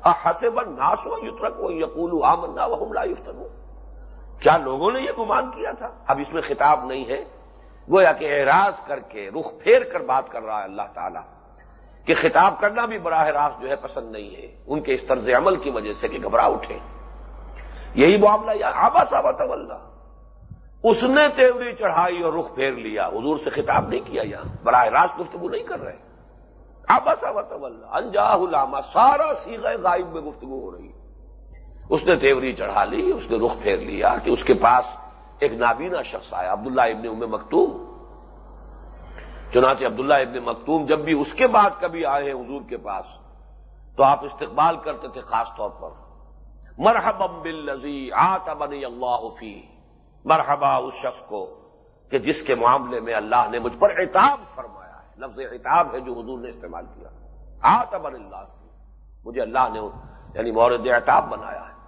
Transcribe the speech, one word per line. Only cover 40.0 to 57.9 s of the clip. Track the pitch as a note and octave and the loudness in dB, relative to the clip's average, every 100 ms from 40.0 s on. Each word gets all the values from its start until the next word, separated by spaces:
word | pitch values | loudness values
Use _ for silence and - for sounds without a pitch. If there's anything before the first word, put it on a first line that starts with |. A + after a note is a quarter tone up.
| C3+ | 4
ابن | C#3+ C3 B2 | 4 4 -4
مکتوم | A#2+ A#2 - D#3+ C#3 | -6 -8 -2 -2 2
جب | D#3 | 0
بھی | D3+ D3+ | 2 -2
اس | C3+ | -2
کے | - B3+ | 2 4
بعد | A3 G3+ - | 6 4 2
کبھی | F3+ E3 D#3 | -6 -4 -2
آئے | C#3 | -2
ہیں | C#3+ | -2
حضور | C3+ A#2+ C#3 A#2 | -8 -8 -12 -10
کے | A#2+ | -12
پاس | G#2+ F#2+ F#2 - - - - - - - - - | -8 -10 -10 -20 -20 -20 -20 -20 -20 -20 -20 4
تو | |
آپ | C3+ C#3+ C#3+ | 4 6 0
استقبال | - D3+ C#3+ D#3 E3 | -10 -8 0 2 2
کرتے | D3+ D3 C3+ | -6 -10 -12
تھے | C3 | -14
خاص | - A2+ A#2 - | -4 -4 -4 -6
طور | G#2 | -10
پر، | - E2 - - - - - - - - - | -10 -16 -18 -20 -20 -20 -20 -20 -20 -20 0
"مرحبا | F#3 A#3 G#3 G3+ F#3 | 2 4 0 -2 -4
بالذی | E3+ D#3+ D#3+ D3 C3+ C3+ C#3+ C3 | -4 -10 -10 -8 -8 -8 -10 -4
عاتبنی | G2 E3+ F#3+ F#3 D3 D3 C#3+ C3+ | 2 2 2 -4 -8 -8 -8 -10
اللہ | A#2+ B2 A#2+ A2+ G#2 | -6 -2 -2 -4 -12
فیہ"، | A2+ G2+ - _ _ _ _ _ - | -16 -16 -20 _ _ _ _ _ 2
مرحبا | D#3 C3+ D3 C#3+ C3+ | 2 4 2 2 2
اس | B2+ | -2
شخص | - C3+ A#2+ | -8 -8 -10
کو | - G#2 F#2 - - _ _ _ _ | -12 -10 -10 -14 -20 _ _ _ _
کہ | C3+ | -4
جس | A2 D#3+ | -2 -4
کے | - A#2+ | 0 2
معاملے | A#2 C3+ B2 B2 | 4 4 0 -8
میں | A2+ | -4
اللہ | A2+ G#2+ A#2+ B2 | -4 0 0 0
نے | A#2+ | -2
مجھ | A#2 A#2+ | -6 2
پر | G#3 | 2
عتاب | F3 F#3 - B3 C#4+ - - | 2 0 4 4 2 -8 -18
فرمایا | A#2+ - - | -18 -18 -20
ہے۔ | - - - C3+ | -20 -20 -18 -16
لفظ | A2 | -12
عتاب | C3 A#2 B2+ D#3+ E3+ | -12 -10 0 2 2
ہے | B2 | -2
جو | B2+ | -8
حضور | A#2+ A2+ B2+ | -10 -10 -10
نے | A#2+ | -12
استعمال | A2+ F2 E2+ F2 | -14 -14 -14 -16
کیا، | - F2+ - - - - - | -20 -20 -20 -20 -20 -20 0
"عاتبنی | - G#3 B3 | 4 4 2